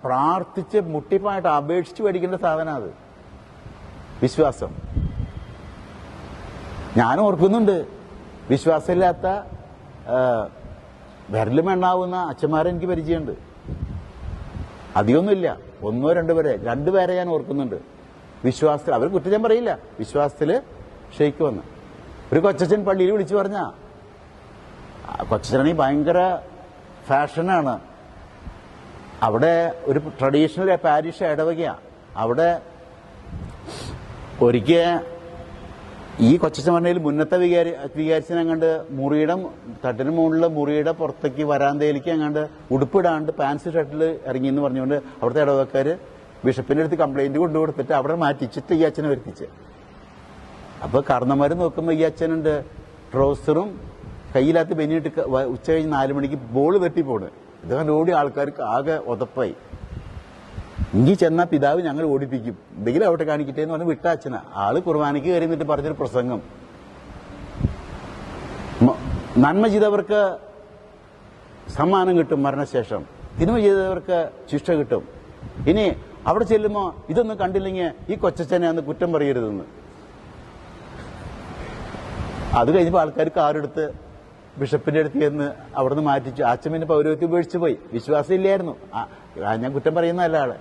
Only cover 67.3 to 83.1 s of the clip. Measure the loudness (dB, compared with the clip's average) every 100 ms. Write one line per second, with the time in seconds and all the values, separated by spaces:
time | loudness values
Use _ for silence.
67.3 | -16 -14 -6 -6 -6 -14 -14 -14 -14 -14
68.3 | -14 -12 -12 -12 4 4 4 -4 -6 0
69.3 | 4 6 6 4 6 4 4 2 2 2
70.3 | 0 -14 -20 -20 -20 -20 -20 -20 -20 -20
71.3 | -20 -20 -20 -12 -2 2 4 4 4 2
72.3 | 2 0 -2 -2 -2 -2 -6 -8 -16 -14
73.3 | -2 0 4 4 4 2 -2 0 0 0
74.3 | -8 -6 -4 0 0 2 -2 -4 -18 -20
75.3 | -16 -16 -4 2 4 2 0 -10 -6 0
76.3 | 0 4 2 2 -2 -4 -6 -2 0 0
77.3 | -2 -2 -2 -2 -2 -4 -6 -6 -2 -2
78.3 | -2 -2 0 2 -2 -4 -4 0 2 2
79.3 | 0 -2 -6 -10 -18 -20 -20 -20 -20 -20
80.3 | -20 -20 -20 -20 -20 -18 -16 -16 -14 -14
81.3 | -14 -14 -12 -12 -12 -12 -12 -12 -10 -8
82.3 | -8 0 2 6 6 6 4 2